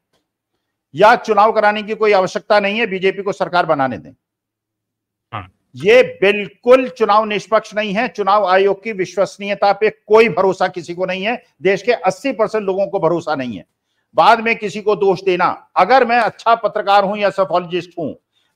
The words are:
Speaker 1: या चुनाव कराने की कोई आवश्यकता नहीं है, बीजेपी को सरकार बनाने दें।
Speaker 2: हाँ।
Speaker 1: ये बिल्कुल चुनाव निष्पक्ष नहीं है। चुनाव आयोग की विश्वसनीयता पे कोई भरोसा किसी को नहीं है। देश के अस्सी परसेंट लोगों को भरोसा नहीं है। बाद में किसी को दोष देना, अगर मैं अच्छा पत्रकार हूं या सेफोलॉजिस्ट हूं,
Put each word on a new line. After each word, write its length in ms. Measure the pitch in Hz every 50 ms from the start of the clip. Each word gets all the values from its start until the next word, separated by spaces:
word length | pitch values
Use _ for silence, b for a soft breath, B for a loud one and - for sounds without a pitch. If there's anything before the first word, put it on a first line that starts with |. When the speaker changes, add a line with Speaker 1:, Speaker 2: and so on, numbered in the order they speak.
| _ _ _ _ _ _ _ _ _ _ _ _ _ _ _ _ _ _ -
Speaker 1:
या 220 | 151 202 220 247
चुनाव 360 | - - 226 208 196 214 226
कराने 300 | 202 220 208 208 208 214
की 120 | 202 208 220
कोई 180 | - 214 208
आवश्यकता 480 | 208 190 185 165 - 202 - - 214 -
नहीं 180 | 196 202 208 226
है, 80 | 240
बीजेपी 360 | 185 190 185 185 190 190 196
को 100 | 185 196
सरकार 340 | - - 180 165 175 175 170
बनाने 320 | 160 156 139 135 131 113 87
दें। 120 | - - - _ _ _ _ _ _ _ _ _ _ _ _ _ _ _ _ _ _ _ _ _ _ _
Speaker 2:
हाँ। 200 | 117 104 92 92 _ _ _ _ _
Speaker 1:
ये 260 | 123 156 202 233 254
बिल्कुल 840 | 240 - - - 185 202 208 208 196 - _ _ - 240 254 262 262 202
चुनाव 360 | 202 - 220 202 202 220 220
निष्पक्ष 500 | 208 208 185 - - 220 214 214 - 196
नहीं 180 | 214 214 208
है। 160 | 185 220 254 -
चुनाव 380 | - 208 196 190 208 214 196
आयोग 380 | 180 185 190 196 196 190 - -
की 80 | 226
विश्वसनीयता 800 | 214 185 185 175 - 208 180 - - - 202 202 202 196 208 202
पे 180 | 196 202 214 208
कोई 380 | - _ _ - 214 226 233 226
भरोसा 400 | - - 196 190 180 - 185 190
किसी 260 | - 180 - - 175
को 120 | 180 185
नहीं 180 | 185 185 190 190
है। 200 | 220 247 233 b b b b
देश 200 | 139 190 202 185
के 100 | - 240
अस्सी 400 | 233 - 185 190 185 - - 269
परसेंट 320 | 247 214 214 - 214 220 196
लोगों 220 | 190 185 196 196
को 140 | - 196 190
भरोसा 340 | 165 160 175 165 170 156 156
नहीं 220 | 135 127 120 104
है। 80 | 82 - _ _ _ _ _ _ _ _ _ -
बाद 260 | 151 165 208 233 226
में 160 | 220 226 220
किसी 240 | 220 214 190 151 214
को 160 | 185 214 208
दोष 260 | - 196 196 180 -
देना, 480 | - 190 180 175 175 143 95 - _ _ -
अगर 280 | 160 185 202 254 269 240
मैं 140 | 220 240 240
अच्छा 360 | 214 185 - - - 226 233
पत्रकार 500 | 233 208 196 - 208 175 196 202 202 196
हूं 120 | 185 214
या 140 | 208 202 190
सेफोलॉजिस्ट 600 | 185 196 190 - 165 180 175 165 180 175 175 175 - -
हूं, 160 | 156 123 - _ _ _ _ _ _ _ _